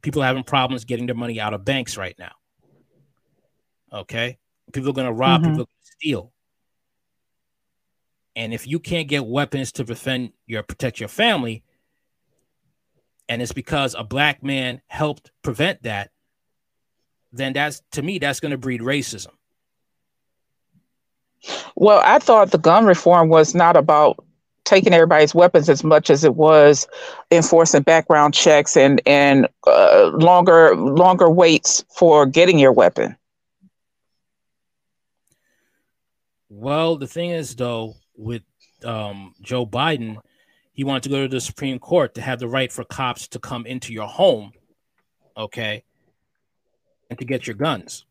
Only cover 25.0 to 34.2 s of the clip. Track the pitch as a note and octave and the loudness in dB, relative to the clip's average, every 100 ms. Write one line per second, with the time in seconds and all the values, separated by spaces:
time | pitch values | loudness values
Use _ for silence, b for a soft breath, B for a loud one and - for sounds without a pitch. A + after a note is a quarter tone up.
25 | E3 D#3 D3+ E3 F3 E3+ D#3 C3+ D#3 D3+ | 4 4 4 4 4 4 2 0 2 2
26 | - C#3+ D#3 C#3+ D#3 D#3 D3 C#3+ - B | 4 2 2 2 4 6 6 4 -2 B
27 | B B - E3+ D#3+ E3 E3 - D3 D#3+ | B B 0 0 2 2 4 2 2 0
28 | - D#3 D3 - F3 D3+ D3 D#3 C3+ C#3 | 2 2 2 2 2 2 2 2 4 2
29 | - C#3+ C#3+ C#3 - _ - - F#2 F#2 | 2 2 4 2 0 _ 2 4 6 6
30 | F2+ - E3 F3+ F3+ E3 D#3+ F2+ A#2 C#3 | 4 4 4 4 6 6 6 4 0 2
31 | F3+ F3+ F3 E3+ E3+ D#3 - - - - | 2 4 2 4 2 2 -2 -6 -8 0
32 | E3+ D3+ C#3 C#3+ F3+ E3 C3 B2 F2+ - | 4 4 4 2 2 4 4 4 2 0
33 | A1 - _ _ _ _ F#3+ _ _ _ | -8 -10 _ _ _ _ _ _ _ _
34 | _ _ | _ _